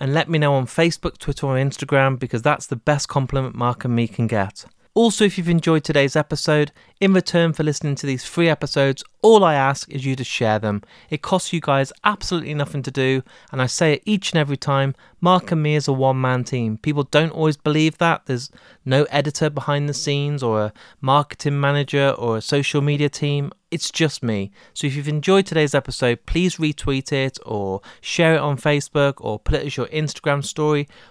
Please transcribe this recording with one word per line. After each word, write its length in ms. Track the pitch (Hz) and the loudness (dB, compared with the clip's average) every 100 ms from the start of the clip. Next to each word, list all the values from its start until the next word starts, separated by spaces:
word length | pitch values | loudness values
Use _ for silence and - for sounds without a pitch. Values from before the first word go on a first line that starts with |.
and 120 | 135 | -2
let 160 | 147 - | 0 0
me 120 | 165 | 2
know 140 | 147 | 2
on 120 | 139 123 | 2 0
Facebook, 520 | - 170 - 175 - | 0 0 0 -6 -8
Twitter, 280 | - 135 139 | -8 -4 -2
or 80 | |
Instagram, 640 | 131 139 - 135 139 135 127 | 0 0 -2 0 2 2 0
because 240 | 123 120 | -4 -2
that's 240 | 131 147 - | 0 -2 -2
the 80 | |
best 340 | 123 - 147 - | -6 0 0 0
compliment 460 | 143 131 139 131 | -2 -2 -2 -4
Mark 300 | 117 123 120 | -2 -2 -2
and 100 | 127 | -2
Me 140 | 117 117 | 0 0
can 180 | - 117 | 0 -2
get. 380 | 110 98 - - _ _ | 0 -2 -6 -20 _ _
Also, 320 | - 233 - | 2 2 4
if 140 | 208 - | 0 0
you've 100 | 170 | 0
enjoyed 360 | 170 160 160 | 0 2 2
today's 320 | - 147 139 156 | 2 2 2 2
episode, 560 | 147 151 - 151 147 - _ - | -2 -2 0 2 0 -4 _ -2
in 140 | 196 | 2
return 400 | 190 - 175 165 | 4 2 2 2
for 100 | 156 | 0
listening 320 | 156 143 151 | -2 -2 -4
to 120 | 139 143 | -4 -4
these 180 | 131 | -4
three 240 | - - 170 | -4 0 2
episodes, 560 | 151 147 - 139 135 - _ | 2 -2 0 2 0 -6 _
all 240 | 214 220 | 6 8
I 80 | 185 | 8
ask 380 | 147 135 135 - | 4 2 -2 -6
is 160 | 147 135 | -8 -4
you 100 | 131 | -4
to 80 | |
share 340 | 123 - 113 107 | -4 -2 0 0
them. 220 | 107 104 - - - | 0 -4 -6 -20 -10
It 100 | 151 | -8
costs 320 | - 185 - | -2 -2 -2
you 80 | 170 | -4
guys 320 | 151 139 135 - | 0 0 0 -2
absolutely 500 | 208 202 - 175 127 | -2 -2 -4 -4 -4
nothing 280 | 147 143 147 | -6 -4 -6
to 60 | 131 | -6
do, 320 | 135 131 135 - - - | -2 0 0 -4 -14 -10
and 80 | 131 | -4
I 60 | 127 | -2
say 260 | - 165 | 0 0
it 100 | 147 - | 0 0
each 260 | 214 - | -2 0
and 60 | 170 | -2
every 180 | 143 139 | 0 -2
time, 380 | - 139 135 131 _ - | -2 0 0 -4 _ -2
Mark 320 | 175 185 - | 2 2 2
and 100 | 160 | 0
Me 120 | 151 | 2
is 140 | 151 139 | 0 0
a 40 | |
one-man 520 | 131 131 131 131 127 | 0 2 2 0 0
team. 340 | 123 127 113 110 | -2 -2 -2 -4
People 240 | 151 147 | -4 -2
don't 300 | 139 151 160 | 0 2 2
always 260 | 160 156 147 | 0 0 0
believe 400 | 156 151 156 - | 0 2 2 2
that. 260 | 170 160 | 0 0
There's 260 | - 123 131 - - - 135 | -2 -6 -8 -18 -20 -12 0
no 180 | 131 147 | 2 2
editor 400 | 143 147 - 156 | 0 -2 -2 -2
behind 360 | 147 123 143 143 | -2 -2 -2 -2
the 60 | |
scenes 500 | 139 - 143 143 147 | -4 -2 -2 -2 -2
or 200 | 123 110 | 0 0
a 100 | 107 - - _ | -2 -6 -20 _
marketing 580 | 135 143 143 - 147 143 | 2 2 2 -4 -2 0
manager 540 | 143 143 143 143 139 - | 0 0 0 0 2 0
or 220 | 120 110 | -2 -2
a 20 | |
social 400 | - 143 139 147 | 0 -2 0 0
media 300 | 143 143 147 | 0 0 0
team. 420 | - 147 143 143 - - | -2 -2 -2 -4 -8 -10
It's 200 | 165 - | -8 -6
just 320 | - 156 - | -2 -2 -2
me. 300 | 120 104 98 _ - | -4 -2 -4 _ -20
So 140 | - 147 | -8 -6
if 80 | |
you've 140 | 139 143 | -4 -4
enjoyed 360 | 151 143 196 | -2 2 2
today's 300 | 196 165 147 | 2 2 2
episode, 500 | 139 - - 127 120 | 0 -2 -2 0 0
please 320 | - 165 180 - | -2 0 0 0
retweet 560 | 156 147 - 135 - | -2 -2 -4 -4 -2
it 260 | 139 135 - | -2 -2 -4
or 380 | - 107 98 98 - - | -8 -6 -4 -6 -8 -16
share 360 | - - 165 160 | -6 0 4 4
it 40 | |
on 160 | 147 139 | 2 -2
Facebook 580 | 156 147 - 147 139 139 | 0 0 0 0 0 0
or 220 | 117 107 | -6 -6
put 160 | - 151 | -2 -2
it 100 | 147 | -2
as 100 | 131 | -6
your 100 | 120 | -4
Instagram 560 | 156 151 - 156 143 | -4 -4 -4 -2 -2
story. 460 | 139 - 151 147 143 - - | -4 -4 0 0 -2 -12 -18